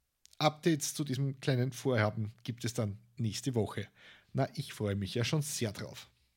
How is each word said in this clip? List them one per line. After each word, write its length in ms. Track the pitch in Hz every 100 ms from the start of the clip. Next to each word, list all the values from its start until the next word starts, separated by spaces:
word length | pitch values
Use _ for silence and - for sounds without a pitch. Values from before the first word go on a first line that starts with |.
| _ _ - -
Updates 560 | 156 151 175 156 -
zu 100 | -
diesem 360 | 143 127 139 135
kleinen 320 | - 127 131
Vorhaben 600 | 120 135 123 107 110 104 -
gibt 220 | - 113
es 100 | 113
dann 240 | - 107 98 - -
nächste 380 | 113 - -
Woche. 340 | 117 101 - 98 _ - - _
Na, 160 | 127 135
ich 180 | - -
freue 220 | - 104
mich 200 | 101 95
ja 100 | 117
schon 180 | 117 160
sehr 300 | 143 - 110
drauf. 380 | 98 87 - - _ _